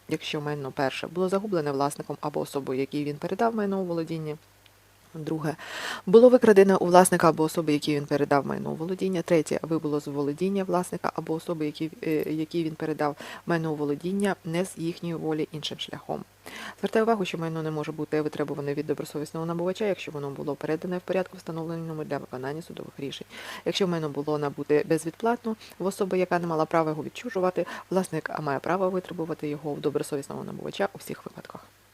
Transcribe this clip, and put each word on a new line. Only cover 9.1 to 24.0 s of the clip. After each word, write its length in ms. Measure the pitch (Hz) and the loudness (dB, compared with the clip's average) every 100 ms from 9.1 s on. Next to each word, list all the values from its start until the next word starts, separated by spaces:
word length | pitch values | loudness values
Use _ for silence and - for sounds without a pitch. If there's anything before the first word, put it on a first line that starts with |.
| 180 | -2
Третє, 380 | - 170 147 147 | 2 2 2 -2
вибуло 380 | 156 160 151 147 | -2 -2 -2 -4
з 80 | 147 | -4
володіння 560 | 143 143 147 185 196 | -4 -4 -2 -2 -2
власника 480 | 190 180 180 175 - - | 0 0 -2 -4 -6 -6
або 180 | 165 | -4
особи, 320 | 160 - 165 151 | -4 -4 -4 -4
якій, 260 | 147 160 - | -4 -8 -6
е, 300 | 165 156 - | -2 -2 -2
якій 300 | 156 156 170 | -4 -4 -2
він 120 | 156 156 | -4 -4
передав 400 | 156 151 147 139 - - - | -4 -2 -2 -2 -10 -10 -2
майно 260 | 170 160 | -2 0
у 40 | 147 | -2
володіння, 600 | 147 147 175 196 202 175 170 | -2 -2 -2 0 0 -2 -4
не 200 | 165 185 | -2 -2
з 120 | - | -4
їхньої 380 | 165 175 170 160 | -6 -6 -6 -4
волі, 320 | 156 156 - | -2 -2 -4
іншим 280 | 151 - - | -6 -8 -8
шляхом. 440 | - 147 - - - _ - - - - | -10 -10 -8 -10 -10 _ -18 -14 -14 -8
Звертаю 260 | 196 226 220 | -2 2 2
увагу, 200 | 220 180 | 2 0
що 120 | 160 | -4
майно 260 | 165 160 | -4 -4
не 80 | 156 | -4
може 200 | 156 147 | -4 -6
бути 300 | 156 151 156 | -6 -2 0
витребуване 520 | 151 - 143 147 143 | 0 -2 -4 -4 -4
від 140 | 143 156 | -2 -2
добросовісного 580 | 143 151 151 151 160 165 | -4 -4 -6 -6 -4 -4
набувача, 400 | 170 175 185 208 | -2 -2 0 -2
якщо 260 | 175 - | -2 -4
воно 180 | 147 143 | -8 -6
було 260 | 139 143 139 | -6 -6 -4
передане 420 | 151 160 180 180 | -2 -4 -2 -4
в 40 | |
порядку, 360 | - 185 185 185 | -2 -2 -2 -8
встановленому 640 | - 165 160 165 165 156 | -10 -8 -6 -6 -6 -8
для 140 | 147 139 | -6 -6
виконання 440 | 135 127 131 156 | -6 -8 -8 -8
судових 320 | - - - - | -10 -14 -14 -10
рішень. 300 | 139 - - - - - - | -10 -10 -14 -16 -14 -8 -4
Якщо 220 | - 185 | 0 2
майно 220 | 165 | 0